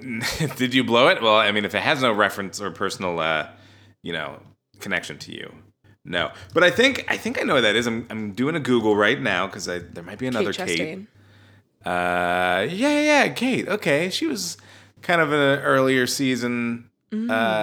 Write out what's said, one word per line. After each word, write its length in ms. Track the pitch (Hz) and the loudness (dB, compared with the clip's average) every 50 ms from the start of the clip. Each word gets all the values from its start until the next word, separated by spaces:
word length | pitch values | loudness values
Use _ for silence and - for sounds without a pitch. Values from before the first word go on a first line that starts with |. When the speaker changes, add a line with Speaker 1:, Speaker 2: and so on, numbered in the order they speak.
| 120 131 117 113 123 - - - 165 135 | -10 -8 -8 -6 -4 -4 -4 -4 -4 -4
Speaker 1:
<laughs> 40 | - - | -2 -2
did 160 | 127 127 120 | -2 2 2
you 100 | 131 127 | 2 2
blow 240 | 123 117 117 131 160 | 4 4 6 6 6
it? 140 | 190 - | 6 4
Well, 140 | 113 110 107 110 | 4 4 6 6
I 160 | 107 104 104 | 6 4 2
mean, 100 | 104 101 | 0 -2
if 100 | 95 104 | 0 -2
it 80 | 101 | 0
has 200 | 92 127 160 139 | 0 0 0 2
no 100 | 131 120 | 2 2
reference 500 | 107 101 104 95 - 104 98 90 - - | 4 4 2 2 2 -2 -8 -8 -8 -8
or 80 | 104 95 | -8 -8
personal, 520 | 82 - 104 95 - - 101 90 85 82 | -6 -4 -4 -4 -4 -4 -4 -4 -2 -2
uh, 260 | 80 80 80 78 73 - - - - - - - - - _ _ | 0 0 0 -2 -2 -6 -10 -20 -20 -20 -20 -20 -20 -20 _ _
you 100 | - 87 | -10 -8
know, 300 | 85 80 76 69 73 - 98 - _ _ _ _ _ - | -8 -6 -8 -8 -12 -16 -20 -20 _ _ _ _ _ -16
connection 360 | - 104 92 85 - - 73 71 | -8 -4 -4 -4 -4 -6 -12 -14
to 120 | - - - | -14 -16 -14
you, 200 | - - - - - - _ _ _ _ _ _ _ _ | -14 -14 -16 -18 -20 -20 _ _ _ _ _ _ _ _
no. 260 | 90 87 87 82 - - - - - - | -6 -4 -2 -2 -4 -6 -12 -18 -4 0
But 120 | 147 175 | 4 4
I 40 | 175 | 4
think, 360 | 175 202 240 277 254 - - - | 4 4 2 2 2 0 -4 -4
I 80 | 220 | -6
think 240 | - - 220 262 - | -4 -4 -6 -6 -4
I 40 | - | -2
know 100 | 247 165 | 0 2
what 80 | 131 | 4
that 160 | 117 107 104 113 | 4 4 4 2
is. 100 | 120 120 | 0 0
I'm, 180 | 113 113 110 - | -4 -4 -6 -8
I'm 240 | 107 110 107 107 98 | -10 -8 -8 -8 -4
doing 240 | 110 127 143 165 165 | -2 -2 -2 -2 -2
a 20 | |
Google 340 | 135 127 123 120 107 110 104 101 | 0 2 2 4 4 4 4 4
right 240 | 104 104 127 139 | 4 4 2 2
now 260 | 135 113 95 90 95 98 | 0 0 0 0 -2 -2
'cause 220 | - 104 87 92 | -6 -8 -8 -6
I, 100 | 90 87 | -6 -8
there 240 | 87 - - 87 85 | -8 -12 -14 -16 -14
might 140 | 85 101 101 | -14 -12 -8
be 80 | 123 127 | -6 -4
another 240 | 123 110 101 101 | -2 -2 -2 -2
Speaker 2:
Kate 160 | 92 - 180 95 85 85 | -2 -4 -4 -2 -2 -2
Speaker 1:
Kate. 200 | - 156 170 190 | -2 -4 -6 -12
Speaker 2:
Chastain. 80 | 202 - _ _ _ _ - - - - - - _ _ _ _ - | -14 -18 _ _ _ _ -20 -20 -20 -20 -20 -20 _ _ _ _ -6
Speaker 1:
Uh, 760 | 87 90 90 87 87 87 90 90 87 87 90 90 90 90 92 101 139 | -4 -2 -2 0 0 0 0 0 0 0 2 2 2 2 2 0 -2
yeah, 200 | 170 196 254 294 | -2 -2 0 0
yeah, 120 | 294 294 302 302 302 285 240 | 2 2 2 4 4 4 4
yeah, 20 | 180 | 2
Kate. 380 | 139 - 233 262 240 131 101 - | 0 -2 -2 0 0 -2 -2 -2
Okay, 400 | 185 208 - 175 143 143 175 185 | -4 -2 0 0 0 2 0 -2
she 160 | 180 - 311 330 | -2 -4 -4 -4
was 300 | 135 101 92 170 - - - - - - - - _ _ | -4 -4 -6 -8 -10 -12 -16 -20 -20 -20 -20 -20 _ _
kind 200 | - - 175 170 | -4 0 2 2
of 100 | 160 147 | 2 2
in 80 | 147 147 | 2 2
an 200 | 143 139 139 135 | 4 4 2 2
earlier 460 | 135 147 139 135 131 131 135 131 123 | 2 2 2 4 4 4 2 2 2
season. 840 | 123 - - 143 131 127 117 120 123 120 120 120 120 117 117 117 - _ _ _ _ | 0 -2 -2 0 0 0 0 -2 -2 -2 -2 -2 -4 -4 -6 -10 -16 _ _ _ _
Uh, 40 | - 214 226 240 110 113 113 113 107 107 | -8 -8 -4 -2 -2 0 0 0 0 0